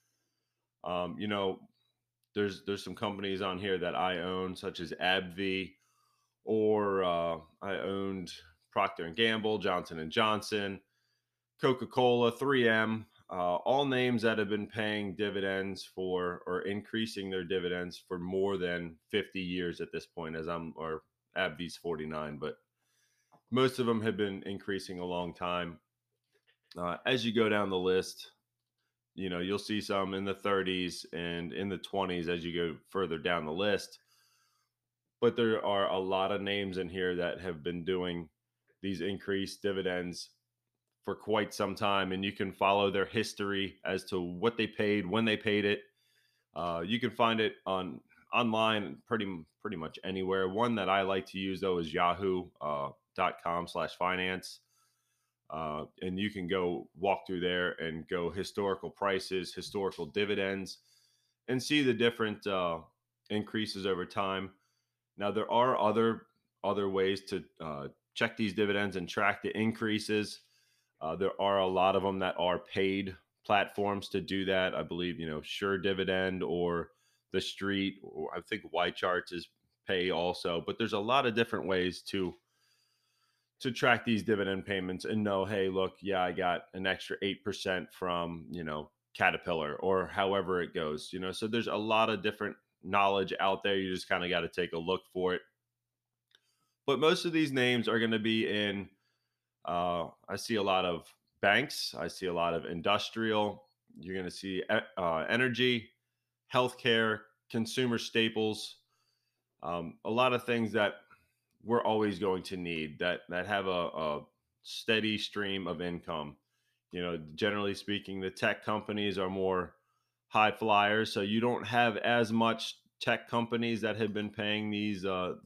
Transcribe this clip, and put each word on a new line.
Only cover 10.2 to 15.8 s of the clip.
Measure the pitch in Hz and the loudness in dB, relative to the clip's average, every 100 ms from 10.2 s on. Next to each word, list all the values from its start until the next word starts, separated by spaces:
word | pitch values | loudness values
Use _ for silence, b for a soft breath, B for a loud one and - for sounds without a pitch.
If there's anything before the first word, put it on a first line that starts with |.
| 110 107 - 107 101 95 - _ _ _ _ _ _ _ | 4 2 0 -2 -2 -6 -12 _ _ _ _ _ _ _
Coca-Cola, | 143 127 110 - 123 123 117 | 0 0 0 4 6 6 4
three | 117 135 135 117 | 2 2 4 6
M, | 110 110 110 107 b b | 6 4 -2 -6 b b
uh, | 92 90 87 | -2 0 2
all | - 135 143 | 2 2 4
names | 127 127 120 | 2 2 2
that | 113 110 | 2 2
have | 101 | 2
been | 104 104 | 0 -2
paying | 110 107 104 101 90 | -2 -2 -2 -4 -4
dividends | 104 98 98 95 98 95 | -2 0 0 0 -2 -6